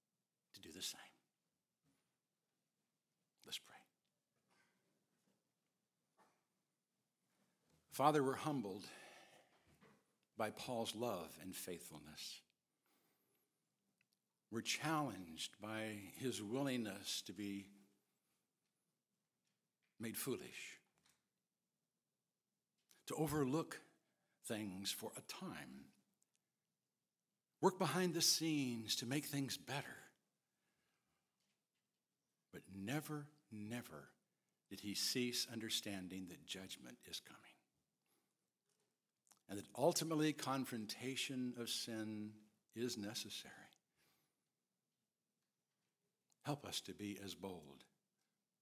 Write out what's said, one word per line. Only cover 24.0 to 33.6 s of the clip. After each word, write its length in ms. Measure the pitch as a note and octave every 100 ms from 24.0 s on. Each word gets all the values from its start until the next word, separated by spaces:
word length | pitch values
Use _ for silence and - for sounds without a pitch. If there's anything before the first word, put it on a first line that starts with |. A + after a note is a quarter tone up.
| _ _ _ _ -
things 440 | G#2+ G#2+ F#2 F#2+
for 220 | - A2 -
a 40 | - -
time, 400 | F#3 D3 - G3+ - _ _ _ _ _ _ _ _ _ _ _ _ _ _ _ _ _
work 180 | F3+ F#3
behind 360 | E3 E3+ F3+
the 80 | D#3+
scenes 760 | D#3 - D#3+ D3+ B2+ A#2 G#2+ -
to 100 | A#2+
make 200 | C#3+ D3
things 320 | C#3+ C3+ -
better. 400 | - C#3 - - - _ _ _ _ _ _ _ _ _ _ _ _ _ _ _ _ _ _ _ _ _ _ _ _
But 80 | G2 F#2
never, 520 | G2 G2+ D3+ D3 D3+ D3 - _
never 560 | G#2+